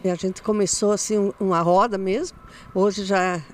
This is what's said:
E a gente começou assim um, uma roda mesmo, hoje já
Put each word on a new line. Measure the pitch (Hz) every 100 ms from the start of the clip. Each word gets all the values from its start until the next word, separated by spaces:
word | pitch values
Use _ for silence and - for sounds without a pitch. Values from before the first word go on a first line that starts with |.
E | 190
a | 175
gente | 190 185
começou | - 214 190 - 208
assim | 208 - 214
um, | 202 -
uma | 190 175
roda | 170 180 233 196
mesmo, | 190 208 349 - - - -
hoje | 190 202 202
já | 190 196 185 175 147